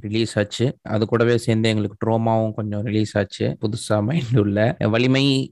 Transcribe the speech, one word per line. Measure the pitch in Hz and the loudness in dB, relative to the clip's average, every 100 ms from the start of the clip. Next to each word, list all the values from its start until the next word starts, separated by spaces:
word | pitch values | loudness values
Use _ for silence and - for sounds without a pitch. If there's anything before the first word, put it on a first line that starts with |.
release | 104 110 113 - | -6 -2 -2 0
ஆச்சு, | 101 - 120 - | -2 0 -2 -2
அது | - 104 107 | -4 -2 0
கூடவே | 117 117 120 | 2 2 2
சேர்ந்து | - 110 113 | 2 0 2
எங்களுக்கு | 107 101 101 110 | 0 -2 -4 0
ட்ரோமாவும் | 113 113 113 110 | 0 2 0 0
கொஞ்சம் | 107 107 104 | -4 -6 -6
release | 107 104 107 104 | -2 -2 0 -2
ஆச்சு | 98 - 113 - | -2 -2 -4 -4
புதுசா | 107 110 - 107 | -6 -6 -2 -2
mind | 104 160 120 120 | 0 -2 0 2
உள்ள. | 101 101 113 135 | 2 2 0 0
வலிமை | 107 113 127 135 139 135 131 | 0 2 2 2 2 0 -2